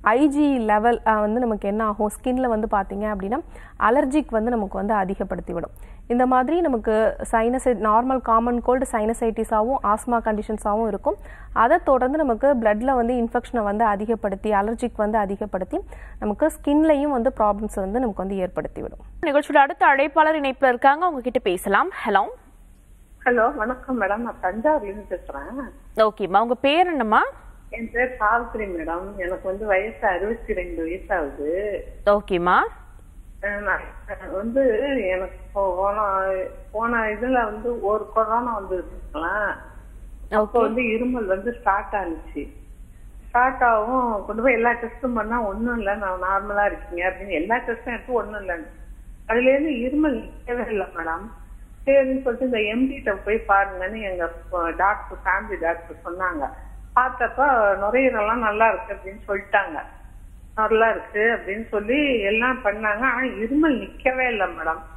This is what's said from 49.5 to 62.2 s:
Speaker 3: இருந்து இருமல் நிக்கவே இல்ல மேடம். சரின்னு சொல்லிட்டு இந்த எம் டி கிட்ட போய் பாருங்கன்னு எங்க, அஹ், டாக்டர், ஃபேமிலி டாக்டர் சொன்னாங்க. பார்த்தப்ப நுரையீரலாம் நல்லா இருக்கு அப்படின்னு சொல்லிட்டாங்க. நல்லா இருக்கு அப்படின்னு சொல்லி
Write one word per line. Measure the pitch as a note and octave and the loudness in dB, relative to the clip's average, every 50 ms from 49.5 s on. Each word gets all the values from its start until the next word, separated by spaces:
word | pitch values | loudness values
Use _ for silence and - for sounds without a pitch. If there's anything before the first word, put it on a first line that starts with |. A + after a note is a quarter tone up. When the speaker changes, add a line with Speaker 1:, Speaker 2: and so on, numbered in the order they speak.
Speaker 3:
இருந்து | C4+ C#4+ D4+ D#4+ | 4 4 2 0
இருமல் | C#4 A3+ A#3+ C4 C#4+ D4 D#4 D4+ B3+ | -2 -2 -2 0 2 2 2 2 0
நிக்கவே | A3 A3 - - - - - A#3+ B3 G#3+ - | -2 -6 -12 -16 -14 -8 -6 -6 -4 -4 -2
இல்ல | A3 G3 F#3 F3+ - | -2 -4 -4 -4 -6
மேடம். | F3 E3 D#3+ E3 F3 G3 A3+ - - - - - - - - - - - | -8 -4 -4 -4 -6 -8 -12 -16 -18 -18 -18 -18 -20 -20 -20 -18 -4 2
சரின்னு | C4+ C#4 C#4 C4+ C4 C4 C4 | 4 4 6 6 4 0 0
சொல்லிட்டு | - C4 A#3 A#3 C4 | 0 -2 -2 0 -2
இந்த | B3+ A#3+ A3 | 0 0 0
எம் | G#3+ G#3 A3 A#3+ C4 C4+ | 0 0 2 0 0 0
டி | C4+ | 0
கிட்ட | - - A3 G3 | -2 -2 -2 -2
போய் | G3 - G3+ G#3+ A3+ A3 - | -2 -2 -2 -2 -2 2 4
பாருங்கன்னு | G3 G3 G3 G3+ F#3 F#3 F#3 F#3+ A3 A3 | 4 4 4 2 -2 -6 -6 -6 -6 -6
எங்க, | G#3+ F#3+ F#3 F3 E3+ E3 - - - - | -6 -6 -4 -4 -4 -4 -6 -10 -12 -6
அஹ், | - F3 E3+ E3 D#3+ | -4 -2 -2 -2 0
டாக்டர், | D#3+ F3+ G3 G#3 G3+ - - - - - | 2 2 2 2 0 -6 -12 -14 -4 -2
ஃபேமிலி | F#3+ F#3 G3 G#3+ G#3+ G3 E3+ | 0 0 0 -2 -6 -6 -2
டாக்டர் | D#3+ E3 E3+ E3 - - D#3 - - | -2 -2 -2 -4 -8 -16 -18 -14 -12
சொன்னாங்க. | F3+ F3 F#3 F#3 F3+ E3+ D3 C3+ - - - - - - - - - - | -12 -6 -4 -4 -4 -4 -4 -6 -6 -8 -14 -18 -18 -18 -18 -18 0 2
பார்த்தப்ப | A#3+ B3+ B3+ B3+ - A#3+ G#3+ - - C4+ D4 C4 A#3 G#3+ G3+ G3 F#3 | 2 2 2 0 -2 -4 -2 2 2 4 4 4 4 4 4 2 2
நுரையீரலாம் | G3+ G#3 A#3 C4 C4+ B3+ A#3+ A3 G#3 G#3+ A#3 B3 | 0 0 2 4 4 4 2 2 0 0 0 0
நல்லா | A3+ G#3+ G#3 G#3+ A3+ A3+ | 0 0 2 4 4 4
இருக்கு | G3 - - - G3 | 4 0 -6 -10 -10
அப்படின்னு | - - F#3+ G3 - - - | -10 -10 -14 -14 -14 -6 -6
சொல்லிட்டாங்க. | G3+ G3 G3 - - G3+ F#3+ F3 D#3 C#3 - - - - - - - - - - - - - - - | -6 -6 -2 0 0 0 0 0 -6 -10 -10 -12 -16 -20 -20 -20 -20 -18 -20 -20 -20 -20 -20 -10 -2
நல்லா | G#3+ A3 G#3+ A3+ A3 A3+ A3+ | 0 2 4 4 4 4 4
இருக்கு | G3+ F3+ - - - G#3 | 2 -2 -6 -6 -2 0
அப்படின்னு | G#3+ A#3 A#3 - - F3 G3 A3 A3+ - | 2 2 2 0 -4 -8 -8 -8 -6 -4
சொல்லி | - G#3 G#3 G#3+ B3+ D4+ D4 C#4 B3+ A3+ | -4 -4 0 0 0 2 2 2 0 0